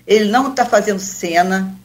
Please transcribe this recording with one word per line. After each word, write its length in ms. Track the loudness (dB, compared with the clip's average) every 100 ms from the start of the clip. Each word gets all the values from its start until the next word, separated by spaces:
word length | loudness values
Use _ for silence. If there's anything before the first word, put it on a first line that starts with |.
| 0
ele 240 | 2 4
não 220 | 2 0
tá 120 | -2
fazendo 360 | 0 2 0 -4
cena, 760 | -6 -8 -2 0 2 0 -4 -10